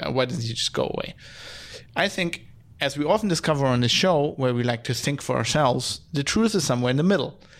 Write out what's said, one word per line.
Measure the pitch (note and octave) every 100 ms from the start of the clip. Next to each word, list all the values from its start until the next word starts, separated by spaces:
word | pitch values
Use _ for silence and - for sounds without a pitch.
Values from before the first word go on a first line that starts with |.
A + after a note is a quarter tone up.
Uh, | C#3
why | C3
doesn't | B2+ F3
he | A2+
just | A2+ -
go | - -
away? | - - - - - - - - - -
I | - G3
think, | - E3+ - - - - -
as | C#3+ C#3
we |
often | D3 G#3+ G#3
discover | D#3+ - D3 C#3
on | B2
this | A#2+
show, | - F#3 D#3 D3 -
where | B2+
we | A#2+
like | A#2+ A#2
to | -
think | A#2+ C#3+ C#3+
for | - B2+
ourselves, | A#2 D#3 C3+ C3 - - -
the | D3
truth | C#3 G#3+ A3+ G3+
is |
somewhere | C#3 B2 B2
in | C3+
the |
middle. | F3 F#3 - - -